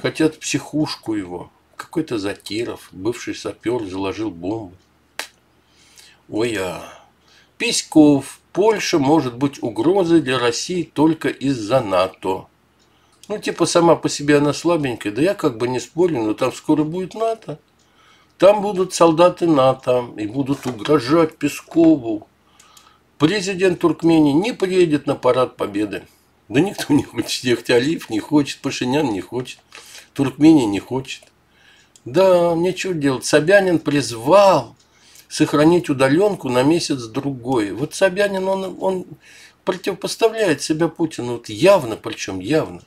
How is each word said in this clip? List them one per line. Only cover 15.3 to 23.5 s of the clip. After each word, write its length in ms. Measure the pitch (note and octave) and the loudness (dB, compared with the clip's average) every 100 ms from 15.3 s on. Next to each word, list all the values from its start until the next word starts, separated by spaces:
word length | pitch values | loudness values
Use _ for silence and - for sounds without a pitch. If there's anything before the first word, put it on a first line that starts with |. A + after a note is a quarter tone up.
как 240 | G3 G#3 A2+ | 0 -2 -2
бы 100 | A#2+ | -4
не 100 | B2+ | -4
спорю, 440 | - D#3+ F3+ D3 | -6 0 0 0
но 100 | A2 | -2
там 200 | G#2 C3 | -2 -2
скоро 300 | - - D3+ | -2 0 0
будет 320 | D3+ F3 F#3 | 0 -4 -8
нато. 440 | G#3+ A3+ A3 - D3 _ _ _ _ _ _ _ - | -4 -4 -4 -8 -16 _ _ _ _ _ _ _ 4
Там 240 | F3+ G#3+ | 6 6
будут 320 | G3+ F#3 F#3 | 2 -2 -2
солдаты 520 | - E3+ D#3 F3+ F3 E3+ | 2 4 6 4 4 2
нато 640 | D3+ C3 C3 - B2 A#2+ G#2 | 4 4 2 0 0 -2 -8
и 100 | G#2 | -6
будут 400 | C3 C3 C#3 C3 | -4 -4 -4 -6
угрожать 680 | A2+ G#2 D3+ A#2+ E3 D#3+ - | -6 0 0 2 2 2 -2
Пескову. 920 | C#3+ - - D#3+ E3 D3+ A#2 G#2 - _ _ _ _ _ _ _ _ - | -6 -6 -6 2 4 4 0 -8 -8 _ _ _ _ _ _ _ _ -2
Президент 640 | D#3 G#3 F#3 | 0 0 -4